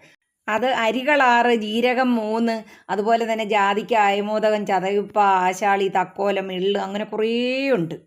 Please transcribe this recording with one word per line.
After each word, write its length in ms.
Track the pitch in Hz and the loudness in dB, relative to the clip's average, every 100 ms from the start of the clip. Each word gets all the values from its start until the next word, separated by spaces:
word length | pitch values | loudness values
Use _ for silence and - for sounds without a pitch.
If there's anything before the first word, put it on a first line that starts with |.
| - _ _ _ - | -20 _ _ _ -6
അത് 180 | 214 247 | -2 -2
അരികളാറ്, 880 | 233 226 233 262 285 254 240 240 240 | 0 0 0 0 2 4 4 4 0
ജീരകം 600 | 214 226 247 240 254 233 | -2 -2 0 0 0 0
മൂന്ന്, 480 | 214 220 233 226 214 - - | -2 -2 -2 -4 -8 -16 -8
അതുപോലെ 440 | 196 208 233 226 | -4 0 0 0
തന്നെ 120 | 220 214 | -4 0
ജാതിക്ക, 480 | 208 196 202 233 | 2 2 0 0
അയമോദകം, 720 | 226 202 202 208 214 214 214 202 | 2 2 2 -2 0 0 0 0
ചതയുപ്പ, 540 | 185 190 202 196 214 | -2 0 -2 -2 2
ആശാളി, 680 | 196 190 185 185 208 196 190 | 4 4 2 0 0 0 0
തക്കോലം, 640 | 185 180 - 202 196 190 | 0 -2 -2 -2 -2 -4
എള്ള്, 260 | 185 196 202 | -2 -2 -2
അങ്ങനെ 260 | 190 202 208 | -2 -6 -6
കുറേ 680 | 214 220 233 247 262 277 | -4 -2 0 -2 -2 0
ഉണ്ട്. 240 | 226 165 156 | 0 -2 -8